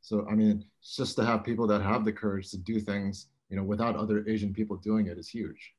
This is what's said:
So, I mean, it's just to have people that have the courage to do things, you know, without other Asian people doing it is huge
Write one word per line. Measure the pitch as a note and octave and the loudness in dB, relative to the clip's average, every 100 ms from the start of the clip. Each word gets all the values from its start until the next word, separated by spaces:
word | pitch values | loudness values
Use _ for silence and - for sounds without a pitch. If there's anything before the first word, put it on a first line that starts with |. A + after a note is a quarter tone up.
So, | - G#2+ G2+ | -2 -2 2
I | |
mean, | A2 G#2+ G#2 - _ | 4 6 4 -2 _
it's | - - | -14 -4
just | C3 - | -2 2
to | |
have | A#2 A2+ | 2 2
people | G#2+ A#2 A2+ | 0 0 4
that | G#2 | 4
have | G2+ G#2+ | 4 2
the | G#2+ | 2
courage | G#2+ G#2+ G2 F#2 | 0 -2 -2 -6
to | G2 | -10
do | F2 A2+ | -2 -2
things, | G#2 G2+ G2 G2 - _ _ | -2 -2 -2 -6 -12 _ _
you | G2 | -4
know, | |
without | G2 G#2 A#2 A2 | -2 0 0 0
other | G#2+ G#2 G#2+ | 0 0 2
Asian | A2 G2+ | 0 0
people | G2 G#2+ F#2 | -2 -4 -4
doing | G#2 A2 G2+ | 0 0 0
it | F2 | -2
is | - | -10
huge | A#2+ F2 - - | -6 -6 -8 -18